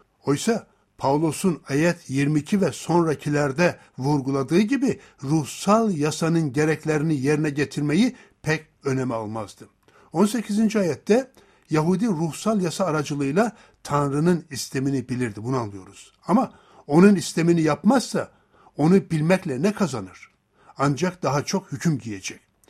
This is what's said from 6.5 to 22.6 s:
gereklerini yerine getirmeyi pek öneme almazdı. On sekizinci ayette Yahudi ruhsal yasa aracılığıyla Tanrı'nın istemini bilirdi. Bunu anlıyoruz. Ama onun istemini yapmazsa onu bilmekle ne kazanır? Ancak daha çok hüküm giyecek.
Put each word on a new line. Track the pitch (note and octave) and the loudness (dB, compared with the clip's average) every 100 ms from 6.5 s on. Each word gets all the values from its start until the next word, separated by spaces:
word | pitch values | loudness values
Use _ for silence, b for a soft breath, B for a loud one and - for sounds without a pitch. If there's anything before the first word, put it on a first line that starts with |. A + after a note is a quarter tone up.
gereklerini | B2 D#3 D3+ D3+ D3+ D#3+ D3 | 0 0 0 -2 -2 0 0
yerine | C3+ D3+ D3+ | 0 0 0
getirmeyi | C#3+ C#3 - D3 D#3 B3 - B B | -2 -4 -4 0 2 2 0 B B
pek | D3+ D#3 D#3 _ | -4 -4 -4 _
öneme | C#3+ C3 B2+ | -4 -2 -2
almazdı. | A2+ G#2+ A2 G#2 - A2 _ _ b b | -4 -6 -8 -10 -14 -20 _ _ b b
On | D#3 G#3 | 0 2
sekizinci | A#3 - G#3 A3 G#3+ | 0 -2 0 0 2
ayette | F3+ C3+ - A3+ C4+ _ b b b | 0 -2 0 0 0 _ b b b
Yahudi | D#3 D#3 F#3 A#3 | 0 2 2 0
ruhsal | D#3 E3 - G#3 A3 | -2 -4 -4 -2 0
yasa | F3+ - F#3 | -2 -2 -2
aracılığıyla | D3+ D3 C#3+ C#3 D#3+ A#3 - b b | -2 -2 -2 0 2 0 -2 b b
Tanrı'nın | - D3 C#3+ C#3 E3 E3+ - | -4 -2 0 2 2 0 -2
istemini | B2+ - C#3 C#3 C3+ - | -12 -8 -4 -2 -2 -4
bilirdi. | B2 B2 G#2 | -4 -4 -6
Bunu | A2+ C3+ | -4 -4
anlıyoruz. | A2 G2 F#2 G2+ - _ - | -4 -8 -18 -20 -20 _ 0
Ama | G3+ A#3+ B B B B | 0 0 B B B B
onun | D3 G3+ F#3+ | 6 8 6
istemini | - - E3 E3+ | 0 -2 2 2
yapmazsa | D#3 D3 G3 C4+ - F3+ G#2+ b b b b b | 2 0 2 2 0 -4 -6 b b b b b
onu | D3+ F#3+ F#3+ | 4 4 2
bilmekle | D#3+ D#3 F#3 F#3 B2+ | 0 2 0 0 -2
ne | F#3+ | -2
kazanır? | G#3 F3+ B2 F#2 - - _ _ _ b b | 0 -2 -4 -10 -16 -20 _ _ _ b b
Ancak | C#3 C3 F3+ F3+ | -2 0 -2 -4
daha | C#3 C#3+ | -2 -2
çok | - - - | -2 -4 -6
hüküm | C3 E3+ C#3 | -4 -2 -2
giyecek. | G#2+ G2 - - _ _ | -4 -10 -12 -14 _ _